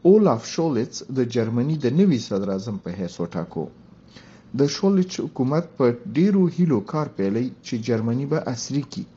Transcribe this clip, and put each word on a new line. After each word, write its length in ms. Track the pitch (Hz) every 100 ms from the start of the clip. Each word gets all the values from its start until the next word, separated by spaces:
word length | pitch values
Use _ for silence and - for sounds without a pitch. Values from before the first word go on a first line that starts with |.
| 175
اولاف 320 | 214 190 113 -
شولتس 440 | - 165 117 127 - - 131
د 140 | 120 120
جرمني 400 | 110 117 139 156
د 120 | 131 147
نوي 180 | 196 127 -
صدر 220 | 98 98 95
اعظم 200 | 113 101
په 60 | - 90
حیث 160 | 87 -
وټاکو. 440 | 85 85 - 82 73 - - - - - - - - 123
د 120 | 143 -
شولتس 440 | 196 196 185 -
حکومت 400 | - - 127 151 170 -
په 80 | 127 120 98 127
ډیرو 240 | 196 196 175 170
هیلو 220 | 175 113 98
کار 140 | 156 143 -
پیلی 280 | 98 110 127 120 -
چې 80 | 120 113
جرمني 400 | 113 113 120 139
به 60 | 156 -
عصري 300 | 120 - 139 139
کړي. 120 | - 190